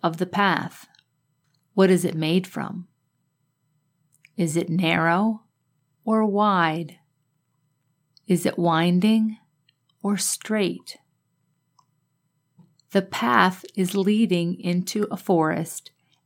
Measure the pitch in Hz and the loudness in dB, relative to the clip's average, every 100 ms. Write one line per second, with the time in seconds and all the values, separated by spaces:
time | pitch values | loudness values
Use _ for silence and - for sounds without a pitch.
0 | 170 165 180 196 202 170 170 - - _ | -4 -4 -4 0 0 0 -4 -14 -20 _
1 | _ _ _ _ _ _ _ - 190 180 | _ _ _ _ _ _ _ 2 4 4
2 | 180 160 156 180 185 - - - 175 _ | 2 -4 0 0 -2 -8 -10 -10 -16 _
3 | _ _ _ _ _ _ _ _ _ _ | _ _ _ _ _ _ _ _ _ _
4 | _ _ _ - 170 160 175 165 165 170 | _ _ _ -4 -2 -2 -2 -2 0 0
5 | 165 170 220 214 _ _ _ _ _ _ | 2 2 0 -4 _ _ _ _ _ _
6 | - 220 214 202 208 190 165 160 160 - | -2 0 0 2 2 2 2 -2 -8 -14
7 | _ _ _ _ _ _ _ _ _ _ | _ _ _ _ _ _ _ _ _ _
8 | _ _ - 175 - - 170 160 175 180 | _ _ -2 -2 0 -2 0 2 2 2
9 | 214 220 220 214 _ _ _ _ _ _ | 4 2 0 -4 _ _ _ _ _ _
10 | 196 202 - - - 214 190 180 - - | -4 -2 -4 -6 -4 -2 -2 -4 -12 -20
11 | _ _ _ _ _ _ _ _ _ _ | _ _ _ _ _ _ _ _ _ _
12 | _ _ _ _ _ _ _ _ _ 196 | _ _ _ _ _ _ _ _ _ -2
13 | 185 - 233 240 185 180 - - 185 202 | -2 -4 2 4 4 0 -10 -4 -2 0
14 | 190 214 220 175 170 180 175 175 180 214 | 0 2 2 2 0 -4 -2 -2 -2 -4
15 | 208 - - 175 156 - 160 - - _ | -4 -4 0 2 2 0 -6 -10 -18 _
16 | _ _ | _ _